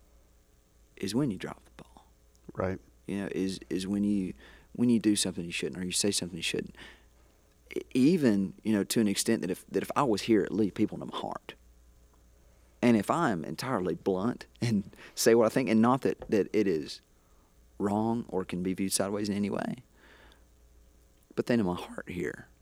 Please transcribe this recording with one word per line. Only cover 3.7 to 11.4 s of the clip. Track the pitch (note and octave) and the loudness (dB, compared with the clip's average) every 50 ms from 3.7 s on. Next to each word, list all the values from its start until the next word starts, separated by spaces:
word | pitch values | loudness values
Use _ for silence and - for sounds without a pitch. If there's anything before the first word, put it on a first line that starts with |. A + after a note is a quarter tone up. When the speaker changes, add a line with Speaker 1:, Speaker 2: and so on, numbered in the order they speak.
| D2 F#2 F#2+ | -4 -4 -2
Speaker 1:
when | F#2+ G2+ G2+ G#2 | -2 -2 0 0
you, | G#2 G#2 G2 F#2+ F#2 - - - - - - - _ - | 2 0 0 -2 -4 -8 -12 -18 -20 -20 -20 -20 _ -4
when | - A#2+ B2 | 0 2 4
you | A#2 G#2+ | 4 4
do | G#2+ G#2+ G#2 | 4 4 2
something | - - F#2+ F2+ F#2 F2 | 2 0 -2 -4 -6 -8
you | F2 | -6
shouldn't, | - - F2 D2 C2+ E2+ | -6 -6 -6 -6 -6 -6
or | F#2 | -6
you | F#2 | -4
say | F2 - - G2+ | -2 0 0 0
something | - - F2+ E2+ F2 | 0 -2 -4 -6 -6
you | E2+ - | -6 -6
shouldn't. | - - - - - - - - - - - _ _ _ _ _ _ _ _ _ _ _ _ _ - - | -4 -4 -4 -6 -8 -12 -18 -20 -20 -20 -20 _ _ _ _ _ _ _ _ _ _ _ _ _ -10 -10
E-, | - - - - | -10 -8 -2 2
even, | C3 B2 D#3 F#3+ E3 C#3 A#2 G2+ G2 G2 - - - - | 4 4 6 6 6 6 4 4 4 2 -2 -4 -6 -2
you | G#2+ A2 | 0 2
know, | G2+ F#2 | 2 2
to | - - A#2+ | 2 2 2
an | A2 G2+ | 2 2
extent | G2 - - - A2+ - | 0 0 0 0 0 0
that | D2+ F2+ | -2 -4
if, | F2+ - - - | -6 -6 -8 -4
that | - G2 - | -2 -2 -2
if | - - | 0 0
I | B2+ C#3+ | 0 0
was | A#2+ G2+ F#2+ - | 0 0 0 2
here, | A#2+ A2 G2 - | 4 4 4 4
it'd | - - | 2 0
leave | G#2 A2 F2+ - | 0 0 0 0
people | - G#2+ - - - | 0 -2 -2 -2 -6
in | - - | -10 -10
my | - | -8
heart. | - - - - - | -8 -8 -8 -10 -10